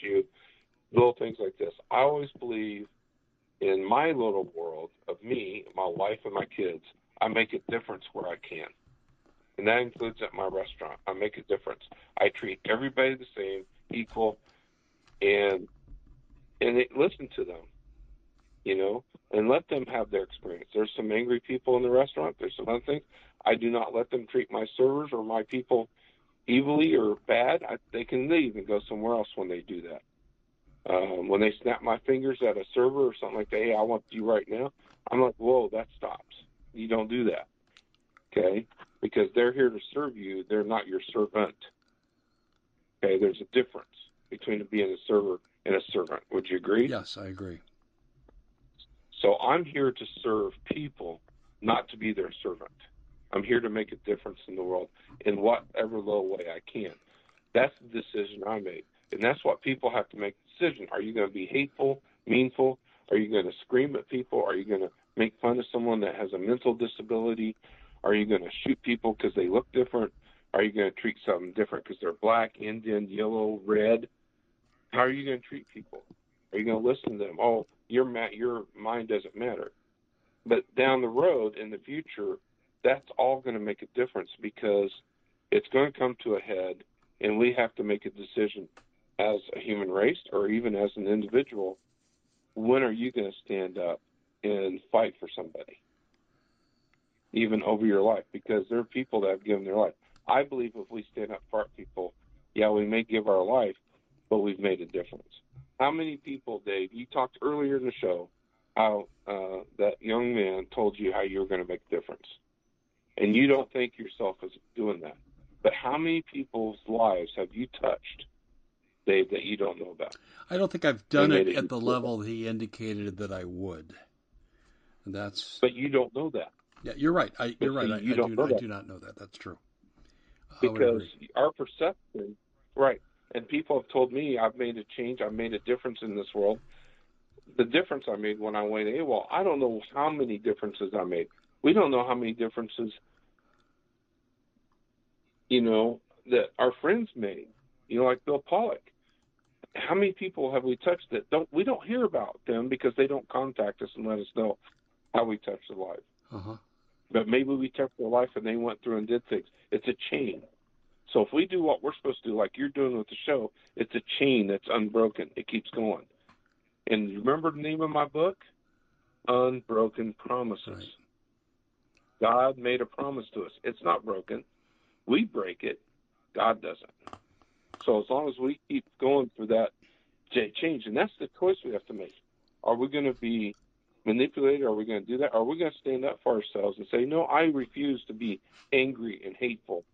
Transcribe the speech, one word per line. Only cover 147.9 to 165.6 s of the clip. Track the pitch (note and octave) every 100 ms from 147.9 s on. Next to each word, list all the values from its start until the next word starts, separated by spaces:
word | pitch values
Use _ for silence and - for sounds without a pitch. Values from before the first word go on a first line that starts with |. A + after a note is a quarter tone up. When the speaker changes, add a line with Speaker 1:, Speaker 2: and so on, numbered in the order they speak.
| A#2
Speaker 1:
know, | B2+
like | B2+
Bill | - C#3+
Pollock. | - F3+ A3+ - _ _ _ _ _ _ _ _ -
How | - -
many | F3+ G3+
people | F#3+ F#3+ F3 C3+
have | C3+
we | B2+ B2
touched | - F3 -
that | A2+ -
don't, | D3+ E3
we | D3
don't | A3 B3+
hear | E3 A#3+
about | A#3+ - G2+ - -
them | A#2 B2
because | C3 B2+ A#2+
they | C#3
don't | C#3 -
contact | B2+ C3+ B2 G#2 -
us | - -
and | A2
let | G#2+
us | G2+ -
know | A2 - - _ _ _ _
how | A#2+
we | A#2 G#2
touched | - G2 -
their | G2
life. | F#2 E2+ - _ _
Speaker 2:
Uh-huh. | G#2 F#2+ A2 _ _ _ _ _
Speaker 1:
But | A2+ G#2+
maybe | B2 C3+
we | C3+ C3
touched | - C3+ -
their | A#2
life | A#2+ B2 -
and | A2
they | A#2
went | A#2 G#2+
through | A#2+ A2+
and | G#2+
did | A#2+ -
things. | G#2 - _ -
It's | - -
a | A#2 -
chain. | D3 B2+ F2 - _ _ _ _ _ -
So | -
if | G#2
we | D3 F#3
do | F#3
what | D#3+ C#3
we're | C3
supposed | - C#3+ B2
to | A2+
do, | G#2+
like | G2 -
you're | C#3
doing | C#3+ C3+ A#2+
with | G#2+
the | A2 -
show, | C#3 G#2+ _ _ -
it's | A#2
a | A#2+ - -
chain | C#3 B2+ G2
that's | G2 -
unbroken. | A2+ G#2+ A2+ A2 - E2 -
It | -
keeps | A2+